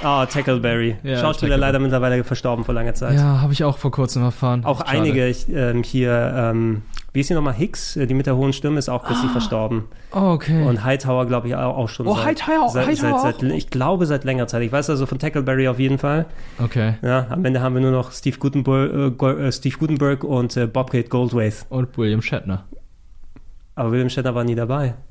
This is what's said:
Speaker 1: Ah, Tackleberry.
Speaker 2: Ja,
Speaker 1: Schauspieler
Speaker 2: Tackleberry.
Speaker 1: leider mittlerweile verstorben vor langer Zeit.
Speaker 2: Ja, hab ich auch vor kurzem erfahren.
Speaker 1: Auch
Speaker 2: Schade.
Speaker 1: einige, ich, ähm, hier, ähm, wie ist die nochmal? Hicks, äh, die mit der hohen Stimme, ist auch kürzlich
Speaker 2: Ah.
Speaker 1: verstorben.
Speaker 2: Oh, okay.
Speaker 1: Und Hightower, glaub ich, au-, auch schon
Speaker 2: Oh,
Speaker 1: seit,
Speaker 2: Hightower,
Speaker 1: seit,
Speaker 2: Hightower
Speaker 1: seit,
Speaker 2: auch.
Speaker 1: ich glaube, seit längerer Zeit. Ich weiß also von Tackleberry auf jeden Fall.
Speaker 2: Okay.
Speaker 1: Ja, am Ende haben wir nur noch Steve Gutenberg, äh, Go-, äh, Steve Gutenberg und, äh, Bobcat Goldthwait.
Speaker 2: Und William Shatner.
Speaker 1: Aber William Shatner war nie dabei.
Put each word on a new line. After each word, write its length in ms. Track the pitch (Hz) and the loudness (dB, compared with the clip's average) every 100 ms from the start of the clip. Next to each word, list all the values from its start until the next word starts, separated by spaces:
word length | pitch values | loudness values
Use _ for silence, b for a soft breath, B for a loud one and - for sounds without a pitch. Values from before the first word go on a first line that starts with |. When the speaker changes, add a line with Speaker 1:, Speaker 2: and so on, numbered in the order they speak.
Speaker 1:
Ah, 220 | 151 143 127 | 2 2 2
Tackleberry. 720 | 147 139 127 120 117 117 110 | 0 0 2 2 2 0 -2
Speaker 2:
Ja, 100 | 135 131 | -2 0
Speaker 1:
Schauspieler 140 | 156 151 156 139 | 0 2 2 4
Speaker 2:
Tackleberry. 40 | |
Speaker 1:
leider 180 | 139 135 | 4 2
mittlerweile 440 | 135 131 127 127 | 2 2 2 2
verstorben 420 | 120 123 127 120 117 | 0 -2 -2 -2 0
vor 100 | 123 | 0
langer 180 | 117 | 2
Zeit. 220 | - 123 143 | 0 2 4
Speaker 2:
Ja, 260 | 143 139 | 4 4
hab 100 | 143 | 2
ich 120 | 139 | 2
auch 140 | 147 135 | 2 0
vor 140 | 139 | -2
kurzem 320 | - 127 - | 0 0 2
erfahren. 400 | 123 117 131 123 117 | 0 0 0 0 0
Speaker 1:
Auch 140 | 139 | -2
Speaker 2:
Schade. 100 | - 139 | 0 0
Speaker 1:
einige, 260 | 160 135 127 | 2 2 2
ich, 200 | 123 - | 0 0
ähm, 320 | 151 123 120 | 0 2 0
hier, 500 | 117 135 123 120 120 127 | 0 0 2 2 0 0
ähm, 460 | 117 113 113 107 104 B B | 0 2 2 0 -4 B B
wie 80 | 135 | -4
ist 80 | 139 | 0
die 40 | |
nochmal? 200 | 180 - | 2 2
Hicks, 420 | 104 190 - - - | 0 -2 -4 -8 -2
äh, 100 | 127 | 0
die 80 | |
mit 120 | 131 139 | 0 2
der 80 | 131 | 2
hohen 160 | 135 | 2
Stimme, 240 | 135 147 151 | 0 0 -2
ist 120 | 135 | -2
auch 140 | 123 - | -4 -2
kürzlich 240 | 120 127 | -2 0
Speaker 2:
Ah. 20 | |
Speaker 1:
verstorben. 540 | 120 113 113 110 113 104 B B | -2 -2 -2 0 -2 -4 B B
Speaker 2:
Oh, 220 | 196 196 | 0 2
okay. 300 | 165 - 160 | 2 2 2
Speaker 1:
Und 200 | 151 120 | 4 2
Hightower, 420 | 110 139 131 127 123 | 2 0 0 0 2
glaub 200 | 123 120 | 0 -2
ich, 100 | 131 | -2
au-, 40 | 127 | -2
auch 160 | 131 113 | -2 -4
schon 160 | - - | -2 -2
Speaker 2:
Oh, 80 | 202 | 0
Speaker 1:
seit, 300 | 294 311 - | 0 -2 0
Speaker 2:
Hightower, 240 | 311 247 | 2 2
Speaker 1:
seit, 180 | 233 254 | 2 0
Speaker 2:
Hightower 320 | 302 285 - | 0 0 2
Speaker 1:
seit, 180 | 262 - | 0 0
Speaker 2:
auch. 60 | |
Speaker 1:
ich 260 | 127 151 139 | -2 -2 -2
glaube, 360 | 131 131 190 170 | -2 0 2 2
seit 200 | 147 135 | 0 0
längerer 220 | 127 117 | -2 0
Zeit. 140 | 117 | -2
Ich 80 | 120 | 0
weiß 180 | 135 147 | 0 0
also 160 | 147 135 | -2 -2
von 120 | 131 | -2
Tackleberry 520 | 156 151 135 131 131 | -2 -2 0 2 2
auf 100 | 123 | 2
jeden 180 | 131 135 | 2 2
Fall. 280 | 143 147 160 B B - | 0 0 -2 B B -4
Speaker 2:
Okay. 340 | 117 120 110 110 | -2 0 0 0
Speaker 1:
Ja, 240 | 123 127 123 | 0 0 0
am 160 | 131 180 | -2 0
Ende 160 | 131 | 0
haben 120 | 127 | 0
wir 80 | 127 | 2
nur 100 | 131 | 2
noch 200 | 131 123 | 2 -2
Steve 260 | - - 127 | -4 -4 -2
Gutenberg, 560 | 139 139 127 135 135 | 0 0 2 2 2
äh, 180 | - 139 | 0 0
Go-, 180 | 120 135 | 0 0
äh, 220 | 147 139 | 0 -2
Steve 260 | 120 139 - | -2 -4 -2
Gutenberg 460 | 156 151 139 139 143 | 0 2 2 0 0
und, 300 | 131 123 127 | 0 0 0
äh, 100 | 117 | 0
Bobcat 420 | 131 123 127 117 | 0 0 0 0
Goldthwait. 560 | 127 123 120 110 107 - | 0 2 2 0 -2 -6
Speaker 2:
Und 280 | 127 127 - | -4 -4 0
William 240 | 110 107 | 0 2
Shatner. 440 | - 135 95 95 - - - - - - - - - - - - | 0 -4 -4 -6 -6 -16 -18 -20 -20 -18 -16 -16 -18 -20 -18 -6
Speaker 1:
Aber 140 | 117 | -2
William 180 | 120 127 | 0 0
Shatner 260 | 123 127 120 | 0 -2 0
war 80 | |
nie 120 | 120 117 | 0 0
dabei. 380 | 117 135 139 117 - | 0 0 -2 -4 -12